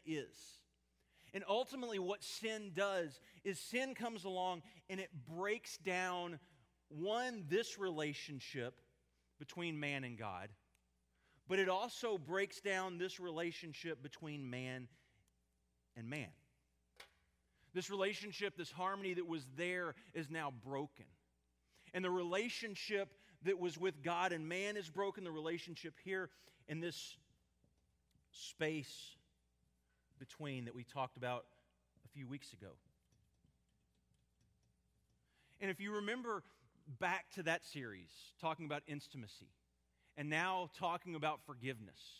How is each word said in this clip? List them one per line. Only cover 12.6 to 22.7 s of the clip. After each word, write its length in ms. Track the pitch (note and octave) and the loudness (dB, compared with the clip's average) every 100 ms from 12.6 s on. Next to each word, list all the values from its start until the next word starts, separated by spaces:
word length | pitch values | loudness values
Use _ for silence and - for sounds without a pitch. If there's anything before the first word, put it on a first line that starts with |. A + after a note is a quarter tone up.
down 380 | G3+ F#3+ F#3 F3 | 2 4 2 0
this 200 | F3+ F#3 | -2 -2
relationship 840 | F3+ D#3+ E3+ - E3+ C#3 E3+ C#3+ | -2 0 0 -2 -8 -6 -4 -4
between 460 | C#3+ - D#3+ D3 C3 | -6 -8 -6 -4 -2
man 380 | B2 B2+ B2+ A#2+ - _ _ _ _ _ _ _ _ _ - | -2 -2 -4 -8 -16 _ _ _ _ _ _ _ _ _ -8
and 140 | A2+ | -4
man. 180 | D3 G2 - _ _ _ _ _ - - _ _ _ _ _ - | -4 -4 -10 _ _ _ _ _ -20 -20 _ _ _ _ _ -8
This 160 | F3+ F#3 | -6 -2
relationship, 720 | G3 F#3+ G#3 G3+ E3+ G3+ F3 | 2 2 2 -4 0 0 0
this 120 | E3 | -4
harmony 440 | D3+ F#3 G3 F#3+ | 0 0 2 0
that 120 | F3 E3+ | 0 0
was 200 | E3 C3 C3+ | -2 -4 -2
there 380 | F3 F3+ F3 - - | 0 0 -2 -4 -6
is 160 | E3 C#3+ | -6 -4
now 240 | D#3+ D3 B2 | -2 -2 -4
broken. 440 | A#2 C#3 D3 - E2+ F2+ _ _ _ _ _ - - | -2 -2 -2 -6 -20 -20 _ _ _ _ _ -20 -6
And 100 | F3+ | 0
the 60 | F#3 | 2
relationship 1000 | F3+ F3 F#3+ A#3 - A3 | 4 4 4 2 0 -4